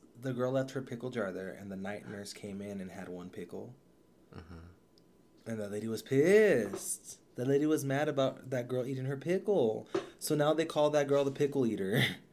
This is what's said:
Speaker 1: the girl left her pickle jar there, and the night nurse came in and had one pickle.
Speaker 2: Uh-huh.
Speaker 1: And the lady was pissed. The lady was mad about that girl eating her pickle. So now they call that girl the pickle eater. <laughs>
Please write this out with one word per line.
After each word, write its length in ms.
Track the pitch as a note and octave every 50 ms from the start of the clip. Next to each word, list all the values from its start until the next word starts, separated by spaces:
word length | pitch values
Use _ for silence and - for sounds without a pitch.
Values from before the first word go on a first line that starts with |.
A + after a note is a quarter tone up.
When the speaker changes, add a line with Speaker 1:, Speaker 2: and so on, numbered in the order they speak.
| - - - A#2+
Speaker 1:
the 120 | A#2+ C3 B2
girl 180 | A#2 B2 B2+
left 200 | C3 C3+ C3 C3
her 100 | - C3+
pickle 280 | C3+ - A#2+ A#2 B2 B2+
jar 200 | A#2+ A#2+ G#2 F#2+
there, 240 | F2+ F2+ F#2+ F#2+ - -
and 140 | G2 G2+
the 40 | G2 F#2+
night 320 | G2 G2 G#2 G#2 - A#2+
nurse 240 | A2 G2+ G2+ G2 -
came 280 | - - G#2 G2 G2
in 200 | G2+ G#2 G2+ G2
and 100 | F#2 F#2
had 160 | F2+ G2 F#2 F2
one 220 | F2+ F2+ F2+ F#2
pickle. 440 | - - F2 - - G2 G#2 A#2+ B2 - _ _ _ _ _ _ _ _ _ _ -
Speaker 2:
Uh-huh. 300 | - E2+ E2 F2+ D#2+ E2+ F2 F2+ - _ _ _ _ _ _ _ _ _ _ _ - -
Speaker 1:
And 140 | - A2+ A2
the 100 | G#2 G2+
lady 180 | G2+ G#2 G#2+ A2+
was 140 | A2 A2
pissed. 1160 | - - C3 C3+ D3 F3 G3 G#3+ A3 G3+ E3 B2 G#2+ G2+ G2+ - - - - - - - - - _ _ _
The 100 | - B2
lady 200 | C3 C#3 C#3+ D3+ D3+
was 180 | D#3 D3 C3
mad 240 | C#3 C3+ C#3 D3+ D3+
about 400 | C#3+ C3+ C3+ C3 - - - B2+
that 180 | C3+ B2+ B2 C3
girl 180 | B2+ B2+ B2
eating 200 | C3 C#3 C3 C3
her 100 | C3 C#3+ C3+
pickle. 720 | C3+ D#3+ F3 G3 F#3+ - G3+ F3 C3 A2 A2 A2 A2+ - - - - - - -
So 140 | - - D3+
now 200 | D3 D3 D3+ D#3
they 100 | D#3 E3
call 240 | D#3+ - D#3 D3 D3+
that 180 | D3 D3+ C#3+ C3+
girl 160 | C#3 C#3+ C#3+
the 80 | C#3
pickle 340 | C3+ - D3 C#3 C#3+ C#3 B2+
eater. 380 | A#2 G#2+ G2 G2 F#2+ G#2 C3 B2+ -
<laughs> 40 | - - - -